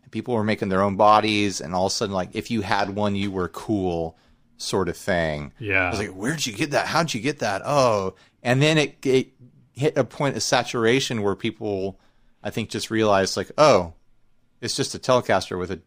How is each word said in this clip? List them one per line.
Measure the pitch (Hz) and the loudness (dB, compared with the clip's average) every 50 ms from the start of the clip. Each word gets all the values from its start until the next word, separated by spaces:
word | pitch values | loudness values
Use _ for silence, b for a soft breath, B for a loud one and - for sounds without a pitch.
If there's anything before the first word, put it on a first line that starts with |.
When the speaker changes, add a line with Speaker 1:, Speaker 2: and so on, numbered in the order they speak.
| b | b
Speaker 1:
and | b | b
people | - 110 107 123 123 | -10 -8 -6 -2 -2
were | 113 104 | -2 0
making | 107 107 - 113 101 | 0 -2 -2 -2 -2
their | 95 95 98 | 0 2 0
own | 101 98 92 | 0 2 4
bodies, | 110 104 107 107 107 110 107 104 104 101 90 - | 6 6 6 6 6 4 2 0 0 0 -2 -4
and | 67 73 92 | -8 -6 -2
all | 90 92 98 | -2 0 0
of | |
a | - | -2
sudden, | - 120 98 101 | -2 -4 -4 -4
like, | 95 90 - - | -4 -6 -6 -6
if | 113 104 - | -8 -6 -4
you | 120 110 | -4 -4
had | 98 90 107 101 104 104 | -2 -2 -2 -2 -2 -2
one, | 98 104 104 104 101 | -2 -2 -2 -2 0
you | 98 98 101 | -2 -2 -4
were | 95 95 90 87 | -2 -4 -4 -4
cool, | - - - - 110 101 92 92 87 85 82 80 - _ _ _ _ _ _ _ _ - | -6 -8 -6 -4 -2 -2 -2 -2 -2 -2 -4 -6 -8 _ _ _ _ _ _ _ _ -14
sort | - - - 101 95 85 | -8 -4 -2 -2 -2 -2
of | 82 | -4
thing. | - - - 95 87 82 78 76 73 73 67 - - | -6 -4 -2 0 0 0 0 -2 -4 -8 -10 -14 -12
Speaker 2:
Yeah. | 117 101 95 95 92 90 | -6 -2 -2 0 0 0
Speaker 1:
I | |
was | - 101 | -2 -4
like, | 101 98 | -4 -6
"Where'd | 92 92 104 123 165 151 135 | -8 -6 -4 -4 -4 -4 -4
you | - 101 | -6 -4
get | - 160 147 | -4 -4 -2
that? | 139 117 90 | 0 -2 -2
How'd | - 110 151 170 151 - | 0 0 0 0 0 -2
you | 117 | -4
get | 98 139 147 - | -4 -4 -4 -4
that? | - 110 98 98 - | -4 -4 -4 -4 -4
Oh." | 120 147 143 131 123 110 101 95 95 - b b b b b - | 0 2 2 4 4 4 2 0 -2 -6 b b b b b -2
And | 123 123 131 | 0 2 4
then | 143 151 160 156 | 4 4 4 2
it, | 147 139 - _ - | 2 0 -2 _ 0
it | 135 131 131 127 - _ _ 120 123 _ _ _ _ _ | 2 2 2 2 0 _ _ -20 -20 _ _ _ _ _
hit | - - 156 - 143 | -2 -2 0 2 0
a | 120 | 0
point | 110 - - 151 139 - | -2 -2 -4 -2 -2 -2
of | 110 - | -2 -2
saturation | - 143 127 120 - - 123 113 113 123 135 131 - 127 113 101 | 0 0 0 0 0 -2 0 2 4 4 4 2 0 -2 -2 0
where | 101 95 | 0 0
people, | - - 113 104 - 113 107 101 95 95 95 92 - _ _ _ _ _ _ _ _ - | -2 -2 -6 -6 -4 -4 -4 -4 -2 -4 -6 -8 -10 _ _ _ _ _ _ _ _ -12
I | 107 | -8
think, | - 120 110 - | -6 -6 -6 -4
just | - 110 - - | -6 -6 -4 -2
realized, | 110 110 110 107 101 95 95 92 - | 0 2 4 4 4 4 4 2 0
like, | 107 92 - - - | -2 -4 -2 2 6
"Oh, | 151 151 123 95 90 82 - - _ _ _ _ _ _ _ _ _ _ _ _ | 6 8 8 6 4 0 -6 -14 _ _ _ _ _ _ _ _ _ _ _ _
it's | - 113 - | -8 -6 -4
just | - 131 - - | -4 -4 -4 -6
a | - | -4
Telecaster | - - 127 123 117 - 113 - - - 98 90 | 0 2 2 2 4 2 0 0 0 -2 -6 -6
with | 90 90 | -6 -6
a | 95 87 - | -8 -10 -12